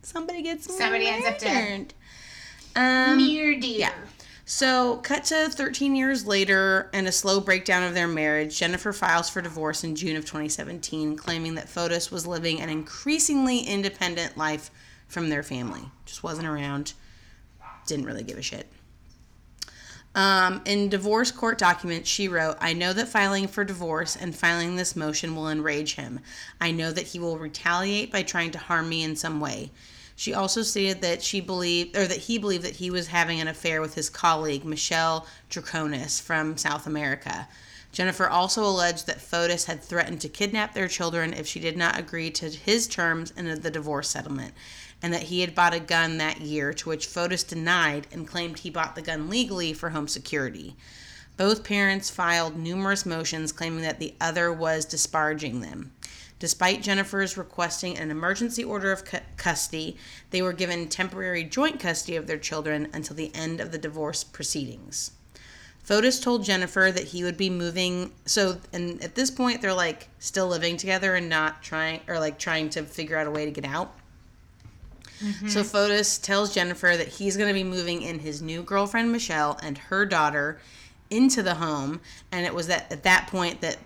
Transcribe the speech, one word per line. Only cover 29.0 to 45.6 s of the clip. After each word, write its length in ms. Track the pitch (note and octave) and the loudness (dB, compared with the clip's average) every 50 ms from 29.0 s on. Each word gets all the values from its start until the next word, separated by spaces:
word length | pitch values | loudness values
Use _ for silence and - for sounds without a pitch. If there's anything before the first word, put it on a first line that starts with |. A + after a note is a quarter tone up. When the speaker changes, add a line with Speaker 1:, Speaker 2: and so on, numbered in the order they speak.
| D#3+ | -2
Speaker 1:
in 120 | D#3 D#3 | -2 -2
some 240 | D3+ - E3 D#3+ D3 | -4 -4 -2 -2 -2
way." 320 | D3+ C#3 A#2 G#2 - C#3 - - - - - - - - - | -2 -4 -4 -8 -10 -12 -14 -20 -20 -20 -20 -20 -20 -20 -10
She 160 | - - A3+ A3 | -6 -6 -2 0
also 260 | G3+ G3 F#3+ - A3+ | 0 0 2 0 0
stated 400 | A3 A3 - G3+ G3 F#3+ F#3+ F#3 | 0 0 0 2 2 0 0 0
that 220 | F#3 F3 E3+ - - | 0 0 0 0 -2
she 160 | - - G3 | -2 -2 -2
believed, 540 | F3+ F#3 F#3+ F3+ F3 F3 F3 F3 E3+ F3 - | -2 -2 -4 -2 0 2 2 2 0 0 2
or 100 | G3+ G3 | 2 2
that 120 | F3 F#3+ G#3 | 2 2 -2
he 180 | - - A#3 | -2 -2 -2
believed 260 | A3+ G3 G3+ F#3 E3+ E3+ | 0 2 0 0 0 -2
that 120 | - - | -6 -6
he 160 | - F3+ F3+ | -4 -4 -2
was 160 | F3+ F3+ E3+ | -2 -2 -2
having 320 | D#3+ E3+ F3 E3+ E3 E3 D#3+ | 2 2 2 2 4 2 -2
an 80 | D#3+ | -2
affair 340 | D#3+ D#3 - - E3 D#3+ D#3 | -4 -4 -2 -2 0 0 0
with 140 | D#3 D3+ D#3 | -2 -2 -4
his 140 | D#3+ D3+ - | -4 -6 -6
colleague, 540 | - - - E3+ D#3+ D#3 D#3+ D#3 C#3+ C#3 D#3 | -4 2 4 4 4 4 2 -2 -2 -2 -4
Michelle 600 | D#3 D#3 D3+ - - E3+ E3 E3 E3 D#3+ D#3+ D#3+ - - - - - | -6 -4 -4 -2 0 2 2 4 2 2 0 -4 -10 -20 -20 -14 -10
Draconis, 720 | - F3 D#3 - - D#3+ D#3 D3+ D3 C3 C#3 D3 - - | -10 -10 -8 -6 -4 -2 -2 -2 -4 -4 -4 -4 -4 -4
from 360 | - - E3 D#3 D#3 D#3 D#3 | -2 0 0 0 0 0 -2
South 280 | D3+ - D3+ D3 D3+ - | -2 -2 -2 -2 -2 -4
America. 600 | D#3+ D3+ D3+ D3 C3+ C3+ C3+ - - E2 E2+ - - - - - - - - - - | -4 -4 -2 0 -2 -2 -4 -4 -8 -8 -8 -8 -12 -16 -20 -20 -20 -20 -20 -20 -8
Jennifer 360 | - - F#3 F#3 F3+ F#3 F#3 - | -2 0 0 0 2 2 2 4
also 340 | - F3 F#3 F#3+ - A3+ G#3+ | 4 4 4 4 2 2 4
alleged 440 | G3+ F#3+ F3+ F3 F3 E3+ E3+ - | 4 4 4 4 2 2 0 -4
that 100 | - - | -6 -6
Fotis 480 | - - - - E3+ E3+ E3+ F3 E3+ - | -6 -6 -2 0 2 4 4 2 0 0
had 160 | - E3 C#3+ | -4 -4 -8
threatened 400 | - - F3 F3 D#3 - E3+ D3+ | -8 -4 0 0 0 0 -2 -6
to 80 | - D3 | -8 -10
kidnap 440 | - - G#3 G3+ G#3+ A3 G#3 G#3+ - | -4 -4 -2 0 2 0 0 0 0
their 120 | G3+ F#3+ | -2 -2
children 460 | F3 - - F3 E3+ E3 E3+ D#3+ D#3+ - | -2 -2 -2 -2 0 0 0 -2 -2 -4
if 140 | - D3+ | -6 -8
she 120 | - - E3 | -8 -8 -4
did 160 | D#3+ E3 D#3+ | -4 -4 0
not 220 | F3 E3+ - - | 2 2 2 2
agree 320 | - E3 - - E3 D#3+ E3 | 0 -4 -6 -6 -6 -6 -4
to 180 | D#3 - E3+ D#3+ | -4 -4 -6 -6
his 360 | D#3 - - G3+ G#3+ A#3 A3+ | -8 -4 0 2 2 2 2
terms 440 | - - - E3+ E3 D#3+ D#3+ E3 E3 - | -2 -2 0 0 0 0 0 -4 -8 -8
in 100 | - F3+ E3 D#3+ D3+ | -6 -4 -4 -4 -4
the 100 | D#3+ E3 | -4 -4
divorce 380 | D#3 D#3+ D3 D3+ D3 C#3 - - | -4 -4 -4 -2 -2 -2 -2 -2
settlement, 440 | - C#3+ C3 D#3 C#3 C3+ A#2+ - - - - - - - - - - - | -4 -4 -4 -6 -6 -6 -6 -10 -14 -18 -20 -18 -18 -18 -18 -18 -14 -6
and 100 | - E3+ | -4 -2
that 120 | E3+ E3+ D#3+ | -2 -2 -2
he 180 | D#3 F3+ F3+ | -2 0 0
had 140 | F3+ E3+ E3 | 0 2 4
bought 180 | F3+ | 6